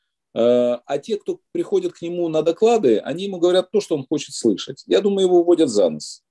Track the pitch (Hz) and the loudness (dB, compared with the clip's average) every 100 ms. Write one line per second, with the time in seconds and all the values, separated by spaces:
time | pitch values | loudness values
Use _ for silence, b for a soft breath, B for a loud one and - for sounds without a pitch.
0 | _ _ _ 113 117 123 123 120 - 143 | _ _ _ -2 2 2 0 -4 -6 -8
1 | 226 208 - 175 _ 170 165 190 175 - | -6 -8 -6 -10 _ -8 -4 -2 -4 -8
2 | 170 175 170 156 165 165 220 226 135 104 | -10 -6 -4 -2 0 2 2 2 2 2
3 | - 170 202 180 180 185 180 - - 156 | 0 -8 -8 -2 2 2 0 -2 -2 -4
4 | - 147 - - 113 90 - - - 196 | -2 -6 -6 -2 0 0 -4 -12 -2 0
5 | 202 196 185 175 170 170 147 104 87 78 | 2 2 4 4 4 4 2 2 0 0
6 | - - _ | -12 -18 _